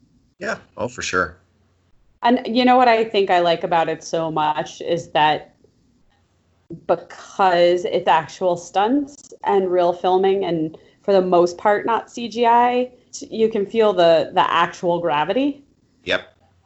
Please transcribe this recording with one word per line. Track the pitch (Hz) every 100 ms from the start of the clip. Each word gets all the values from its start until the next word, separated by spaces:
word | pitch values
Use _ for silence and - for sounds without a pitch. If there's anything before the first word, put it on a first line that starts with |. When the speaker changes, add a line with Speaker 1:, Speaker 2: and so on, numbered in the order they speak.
| _ _ _ _
Speaker 1:
Yeah. | 202 202 - -
Oh, | 107
for | -
sure. | - 92 82 - _ _ _ _ _ _ _ _
Speaker 2:
And | 240 254
you | - 226
know | 247 247
what | 247
I | 226
think | 226 208 196
I | 180
like | 175 165
about | 180 170 160
it | 160
so | - 165 160
much | 160 151 151 160 -
is | - 165 -
that | 160 151 147 - _ _ _ _ _ _ _ _ _ _ _ _ 170 -
because | 170 - - - - 185 175 175 175
it's | 208 180 185
actual | 160 156 - 185 175
stunts | - 185 220 285 277 - - -
and | - 196 185
real | 180 175
filming | 175 185 185 196 196
and | 180 165 156 - _ _
for | -
the | 196
most | 180 175 175 175
part | 214 208 -
not | 220 -
C | - 233
G | 214 233
I, | 240 247 247 254 - _ - -
you | 220 220
can | 202 196
feel | 226 214
the, | 180 170 160 -
the | 180 -
actual | 165 175 - 175 175
gravity | 170 147 156 247 285 277 _ _ _ _
Speaker 1:
Yep. | 90 92 - _ _ _